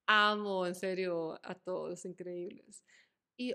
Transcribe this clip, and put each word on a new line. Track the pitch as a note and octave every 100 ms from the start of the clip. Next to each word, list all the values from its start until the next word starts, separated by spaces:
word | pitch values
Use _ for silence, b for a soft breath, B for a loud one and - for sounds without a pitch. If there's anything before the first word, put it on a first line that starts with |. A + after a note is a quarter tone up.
| -
Amo, | G#3+ G#3 G#3 G#3 F#3+ F3+
en |
serio, | F3+ F#3+ F#3 F#3 E3+ D#3+ -
a | -
todos | F#3 - F3+ D#3
Los | F3+
Increíbles. | F#3+ F3+ F3+ F3 F3+ - - - _ b b b _ -
Y | B3